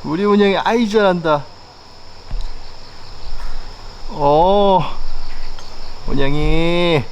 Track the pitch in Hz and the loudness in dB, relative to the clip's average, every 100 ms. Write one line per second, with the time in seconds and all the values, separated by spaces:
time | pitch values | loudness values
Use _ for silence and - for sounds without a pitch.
0 | - 160 208 208 202 175 175 233 226 214 | -4 -2 2 4 4 2 0 0 2 2
1 | 196 180 160 151 - - - - - - | 2 2 0 0 -2 -18 -20 -20 -20 -20
2 | - - - - - - - - - - | -18 -18 -6 -4 -4 -6 -8 -12 -14 -14
3 | - - - - - - - - - - | -14 -8 -4 -2 0 -2 -4 -12 -16 -10
4 | - - 143 151 180 202 202 185 139 - | -8 -2 2 4 4 4 4 2 0 0
5 | - - - - - - - - - - | 2 4 2 0 0 -4 -6 -6 -6 -4
6 | - 135 139 147 151 160 170 175 175 156 | -2 2 2 2 4 4 2 2 2 0
7 | 110 | -2